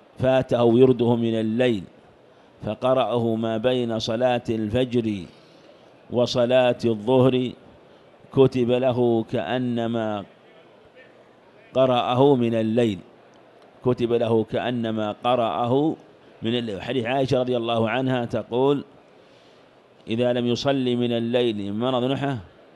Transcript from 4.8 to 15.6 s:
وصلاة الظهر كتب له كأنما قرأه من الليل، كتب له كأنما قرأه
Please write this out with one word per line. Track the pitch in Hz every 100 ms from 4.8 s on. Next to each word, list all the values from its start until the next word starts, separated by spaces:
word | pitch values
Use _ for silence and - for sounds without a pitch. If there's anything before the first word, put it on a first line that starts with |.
| 131 120 110 101 73 - - - - - - - -
وصلاة | 113 120 127 120 127 123 120 117
الظهر | 107 107 131 127 127 123 - - - - - - - -
كتب | 139 131 131 117
له | 123 127 120 120 113 110
كأنما | 120 82 127 123 117 113 117 110 104 98 - - - - - - - - - - _ _ - -
قرأه | 127 131 123 101 123 143 131
من | 117 113
الليل، | 110 113 117 92 - - - - - - - - 123
كتب | 123 117
له | 120 113 113
كأنما | 107 120 104 123 113 110 107 101
قرأه | 120 123 113 82